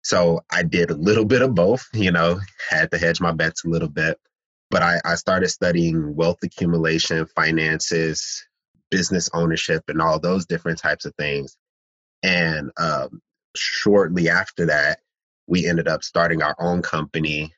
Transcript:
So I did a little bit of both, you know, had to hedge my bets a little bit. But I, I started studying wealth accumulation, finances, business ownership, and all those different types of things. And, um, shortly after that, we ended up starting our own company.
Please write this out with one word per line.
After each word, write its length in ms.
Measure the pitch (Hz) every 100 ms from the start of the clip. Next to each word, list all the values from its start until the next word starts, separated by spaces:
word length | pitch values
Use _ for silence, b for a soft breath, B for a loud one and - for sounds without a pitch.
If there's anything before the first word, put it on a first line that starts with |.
So 380 | - 98 87 82 _
I 120 | 90
did 280 | 85 90 85
a 40 |
little 300 | 76 90 110
bit 160 | 110 127
of 140 | 131
both, 300 | - 131 123 -
you 180 | 110 95
know, 280 | 85 85 90 95 - -
had 220 | 78 82
to 60 | 85
hedge 220 | 85 82
my 100 | 85
bets 320 | 80 80 -
a 40 | 85
little 200 | 82 82
bit. 300 | 73 80 - _ _ _ _ _
But 120 | 92
I, 180 | 87 85
I 100 | -
started 340 | 85 - 92 90
studying 680 | - 90 85 85 80 76
wealth 240 | 76 82 87
accumulation, 840 | 90 - 87 85 80 82 - 82 80
finances, 1160 | - 80 80 80 80 - 85 80 78 - - - _ _ _ _
business 380 | 95 82 92 -
ownership, 500 | 85 85 80 - 80 -
and 120 | 76
all 180 | 80 80
those 260 | 85 95
different 340 | 85 85 85 80
types 260 | 78 73
of 100 | 73
things. 420 | - 73 71 67 _ _ _ _ _ _ _
And, 480 | 95 90 82 78 73 -
um, 440 | 82 69 69 - _ _ _
shortly 720 | - - - 104 101 85 90 82
after 360 | 87 95 - 82
that, 320 | 73 73 78 _ _ _ _ -
we 200 | 90 87
ended 200 | 85 82
up 160 | 76
starting 380 | - 85 85 80
our 140 | 76 -
own 220 | 87 87
company. 720 | - 78 76 80 78 76 76